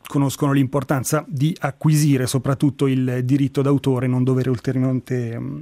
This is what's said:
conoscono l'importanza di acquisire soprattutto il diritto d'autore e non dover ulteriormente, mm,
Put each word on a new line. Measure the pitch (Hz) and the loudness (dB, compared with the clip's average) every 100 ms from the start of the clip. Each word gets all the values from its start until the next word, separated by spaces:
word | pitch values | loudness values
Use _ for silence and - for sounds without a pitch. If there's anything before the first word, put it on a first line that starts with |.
| - | -6
conoscono | 147 139 - 147 | -2 0 0 0
l'importanza | 139 131 143 - 143 113 151 - | 2 2 -2 -2 -4 -2 -4 -4
di | 147 151 185 | -2 -2 -2
acquisire | 143 - 156 151 151 135 127 | -6 -2 2 4 4 2 2
soprattutto | 135 131 139 147 131 139 | -2 -2 0 0 0 0
il | 131 127 127 127 | 0 0 -2 0
diritto | 139 139 143 | 0 0 0
d'autore | 135 139 139 127 127 | 2 2 2 0 0
e | |
non | 127 | 0
dover | 127 127 127 | 2 2 0
ulteriormente, | 123 - 131 131 127 - 127 117 117 | -2 -2 -2 0 -2 -4 -6 -4 -8
mm, | 127 147 | -10 -12